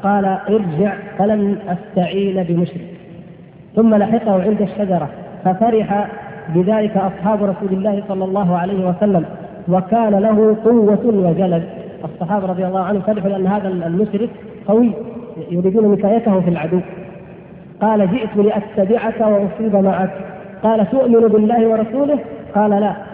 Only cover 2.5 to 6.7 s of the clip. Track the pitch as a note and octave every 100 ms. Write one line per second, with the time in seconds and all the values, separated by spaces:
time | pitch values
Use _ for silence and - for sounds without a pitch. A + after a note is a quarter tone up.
2.5 | F3 F3 - - - - - - - -
3.5 | - - - A3+ G#3+ G3+ A3+ A3 F#3+ F3+
4.5 | G#3 F#3+ - G3+ F3 D3 - - - F#3
5.5 | F3+ A3+ A3 F3+ G3+ G3+ - - - -
6.5 | E3 F#3